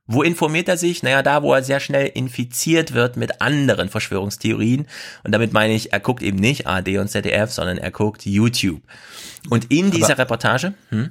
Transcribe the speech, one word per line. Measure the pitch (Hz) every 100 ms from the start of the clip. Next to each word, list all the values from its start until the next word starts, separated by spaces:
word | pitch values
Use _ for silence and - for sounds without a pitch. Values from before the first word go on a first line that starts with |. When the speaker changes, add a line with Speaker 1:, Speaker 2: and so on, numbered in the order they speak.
| -
Speaker 1:
wo | 117
informiert | 165 170 156 156 180
er | 180
sich? | 175 170
Naja, | 127 135
da, | 135 147
wo | 147
er | 135
sehr | 131 139
schnell | - 139 139
infiziert | - 127 123 120 - - 165 160
wird | 120 123 123
mit | 117 -
anderen | 117 147 135 98 92
Verschwörungstheorien. | 110 - 98 98 - 113 107 110 131 151 - - -
Und | -
damit | 104 113
meine | 107 110
ich, | 110 -
er | 101
guckt | - 120
eben | 98 98
nicht | 107 143 -
A | 92
R |
D | 92 98
und | 101
Z | 104
D | 95
F, | 101 110
sondern | - 85 90
er | 90
guckt | - 107 104
YouTube. | - 98 117 120 98 76 - - - - - - -
Und | 117 113
in | 143 196
Speaker 2:
Aber | 170
Speaker 1:
dieser | 110 135
Reportage, | 127 117 120 123 175 196 _
hm? | 110 135